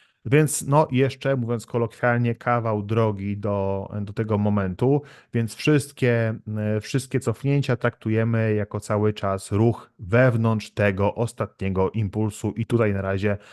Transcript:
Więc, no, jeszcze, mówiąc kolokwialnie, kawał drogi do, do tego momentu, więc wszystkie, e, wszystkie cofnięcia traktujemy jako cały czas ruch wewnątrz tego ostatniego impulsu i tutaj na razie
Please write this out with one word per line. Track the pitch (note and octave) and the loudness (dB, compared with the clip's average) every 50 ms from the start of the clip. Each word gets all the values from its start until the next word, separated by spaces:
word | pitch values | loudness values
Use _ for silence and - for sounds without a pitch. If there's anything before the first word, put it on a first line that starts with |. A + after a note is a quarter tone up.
| _ _ _ _ - | _ _ _ _ -4
Więc, | A2+ A#2+ D3+ D#3 D3 - - - B2+ | 2 4 4 4 4 0 -4 -2 2
no, | C#3 D3+ D#3+ - | 2 2 2 2
jeszcze, | C3 B2 C3+ C3 C3 - - C#3 C3+ | 2 0 0 0 0 -4 -2 -2 -2
mówiąc | C3 A#2+ A2 A#2+ A2+ - | 0 -2 -2 -4 -6 -6
kolokwialnie, | - - B2 A#2 A2+ - - - B2 A#2+ A#2+ A#2+ A#2 A#2 | -4 -2 -2 -2 -2 -4 -2 0 2 2 2 2 0 -2
kawał | - - B2 A#2+ A#2+ A2+ A2+ A2 G#2 G2+ | -2 -2 0 0 0 0 0 -2 -2 -2
drogi | G2+ A2 A2+ A2+ A2 G#2+ F#2+ G2 G2+ G#2 G#2 | 0 2 2 2 2 0 -2 -4 -6 -6 -4
do, | G2+ G#2+ G2+ G2+ G2 G2 G2 G2 G2 - - G#2 | -4 -2 -2 0 0 -2 -2 -4 -6 -8 -8 -8
do | G2+ G2 G2+ | -8 -8 -6
tego | - A2+ G#2+ A2 G2+ | -6 -2 0 0 0
momentu, | G#2 G#2+ G#2 G#2 G2 F#2 F2+ - A#2+ C3 C#3+ D3 C#3+ - - - - _ - | 2 2 2 2 0 -2 -2 0 2 2 2 2 0 -4 -20 -20 -14 _ -4
więc | A#2+ A#2 A2 - | -2 -2 -2 -4
wszystkie, | - - D3+ D3+ C#3+ C3 - - - - B2 A#2+ A#2 A2+ A2+ A2 - - G#2+ G#2+ G#2+ | -4 0 2 2 2 2 -2 -6 -2 0 2 2 2 2 0 -2 -4 -6 -6 -4 -2
e, | G#2+ G#2+ G#2+ G#2+ | 0 0 0 -2
wszystkie | G#2 - - C#3 B2 - - C3 | -2 -2 -4 -4 -2 -2 -4 -2
cofnięcia | - B2 A2+ - - C3+ C#3 C#3+ C3 - B2 | -2 -2 -4 -2 0 0 2 2 2 0 0
traktujemy | A#2+ - A#2+ - _ - A2+ G#2+ A2 A2+ A#2 A2+ A2+ A2 A2 A2 | 0 0 -2 -2 _ -2 0 0 2 2 2 2 2 2 2 2
jako | G#2 G2+ - - G#2 | 0 -2 -2 -6 -8
cały | - - A2 G#2 G#2 G#2+ G#2 | -4 -2 0 2 2 2 0
czas | - - G2 G2 G2 - - | 0 -2 -4 -4 -4 -4 -2
ruch | G#2 G2+ A2+ A#2+ A2 - - - _ - | 2 4 4 4 2 0 -6 -20 _ -16
wewnątrz | A2+ F2 F#2 A#2+ B2+ C3 A#2 A2+ A2+ A2+ A2 G#2+ G#2 - | -8 0 2 2 4 4 2 2 2 2 0 0 -2 -6
tego | - - G#2 G2+ G2 F#2 G2+ G2+ - | -4 0 0 0 2 2 0 -2 0
ostatniego | - A#2+ A#2 - - A2+ G2 _ - F#2+ F#2+ F#2+ F#2 F#2+ F2+ | -2 -4 -4 -4 -6 -8 -8 _ -6 -6 -4 0 0 0 0
impulsu | - A2+ A2 F#2+ - G#2+ A2 G#2+ G#2 - - G#2+ | 0 -2 -4 -2 -2 -2 -2 -2 -4 -4 -6 -6
i | G2 - A2+ | -4 -4 -4
tutaj | - A#2+ A#2 A#2 G#2+ G2+ | 0 2 2 2 2 0
na | G2 | -2
razie | F#2+ F#2+ G2 G2 G2 G#2 G2+ G2+ - - | -2 -2 -2 -2 0 -2 -2 -2 -6 -16